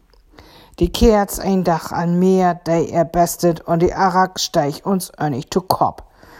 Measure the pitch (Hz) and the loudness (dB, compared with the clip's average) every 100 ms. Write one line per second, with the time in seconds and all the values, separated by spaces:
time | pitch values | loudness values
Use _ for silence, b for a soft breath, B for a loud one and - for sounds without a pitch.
0 | _ _ _ B B B B - 175 - | _ _ _ B B B B -4 -2 2
1 | 233 214 202 - 185 190 175 160 - - | 4 4 0 -4 -2 0 0 -2 -4 -4
2 | 170 175 185 185 180 170 - 165 151 170 | 0 2 4 4 2 0 -2 -2 0 0
3 | 165 175 170 - 175 165 - 165 180 - | 0 0 0 2 0 0 -2 0 0 2
4 | 185 185 185 - - 170 143 147 - 190 | 0 2 0 -2 -4 -2 -2 -4 -4 -4
5 | - - 151 127 - 185 180 - 127 - | -4 -6 -6 -4 -4 -4 -2 -2 -2 -4
6 | - B B | -20 B B